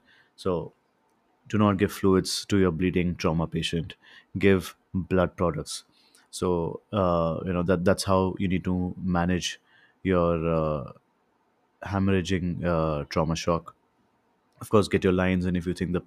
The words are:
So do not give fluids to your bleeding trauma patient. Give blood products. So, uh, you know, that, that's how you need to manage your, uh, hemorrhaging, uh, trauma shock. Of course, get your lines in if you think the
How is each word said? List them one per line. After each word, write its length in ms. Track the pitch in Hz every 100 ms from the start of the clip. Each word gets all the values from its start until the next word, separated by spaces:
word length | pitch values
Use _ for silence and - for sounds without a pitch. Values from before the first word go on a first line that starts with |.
| _ _ _ -
So 380 | 95 85 - - _ _ _ _ _ _ -
do 100 | 104
not 180 | 104 95
give 140 | 101
fluids 540 | - 98 95 - - -
to 120 | 101
your 140 | 92
bleeding 440 | 78 92 87 87 82
trauma 300 | 90 80 78
patient. 500 | 82 80 85 95 - - - _ 92
Give 380 | 98 95 - - _ 95
blood 400 | 82 92 87 -
products. 480 | 87 76 73 - - _ _ _ _ -
So, 440 | 92 87 82 - _
uh, 460 | 107 90 85 82 80 95
you 80 |
know, 100 | 87
that, 200 | 87 90 92
that's 180 | 92
how 320 | - 95 95 -
you 100 | 98
need 160 | 90 92
to 280 | 90 90 87
manage 580 | 90 87 87 90 - - _ _ _ _
your, 320 | 95 87 85 85 82 80
uh, 320 | 78 76 62 - _ _ _ _ _ _ _ _ 92
hemorrhaging, 720 | 95 98 95 85 92 87 82 87
uh, 320 | 82 80 73 71
trauma 260 | 87 80 80
shock. 380 | - 82 - - _ _ _ _ _ _ _ _
Of 80 | -
course, 180 | 107 90
get 160 | 95
your 100 | 98
lines 320 | 92 92 92 92
in 100 | 90
if 120 | 87
you 60 |
think 200 | 85 87
the 60 | 87